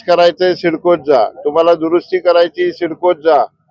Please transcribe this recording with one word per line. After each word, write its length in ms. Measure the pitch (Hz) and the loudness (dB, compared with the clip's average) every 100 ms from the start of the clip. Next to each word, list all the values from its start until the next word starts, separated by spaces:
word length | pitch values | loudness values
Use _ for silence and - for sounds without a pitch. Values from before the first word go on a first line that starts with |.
| - | -2
करायचंय 480 | 175 175 156 180 | 2 2 2 -2
सिडकोत 440 | 175 175 156 175 170 143 | -2 -4 -2 0 -2 2
जा, 180 | 135 101 - | 0 0 -4
तुम्हाला 300 | 143 147 170 | -4 0 2
दुरुस्ती 440 | 170 160 170 160 185 | 2 0 -2 -2 -4
करायची 540 | 175 170 175 170 180 | -2 0 -2 -2 -6
सिडकोत 420 | 165 175 160 175 170 | -4 -8 -4 -2 -2
जा, 200 | 151 147 110 _ _ | 0 0 0 _ _